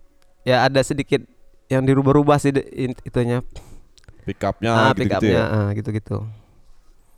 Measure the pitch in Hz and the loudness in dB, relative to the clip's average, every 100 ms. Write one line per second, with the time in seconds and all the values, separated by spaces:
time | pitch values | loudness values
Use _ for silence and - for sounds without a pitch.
0 | - _ _ _ 127 123 131 135 127 147 | -20 _ _ _ 0 2 4 2 0 -2
1 | - 139 - _ - _ - 131 131 135 | -2 -4 -4 _ -20 _ -4 0 2 4
2 | 139 147 147 143 139 139 - - 127 123 | 4 4 4 2 2 -2 -4 -6 -8 -8
3 | - 127 120 120 - - - - - _ | -6 -4 -2 -2 -6 -14 -20 -20 -20 _
4 | - - - - 98 - 113 113 110 - | -20 -14 -12 -6 -6 -2 0 2 2 2
5 | 107 98 110 85 - 107 101 104 107 107 | -2 0 2 2 0 -2 -2 -4 -6 -8
6 | - 107 107 107 _ - - - - - | -6 -8 -8 -16 _ -20 -20 -20 -20 -20
7 | _ | _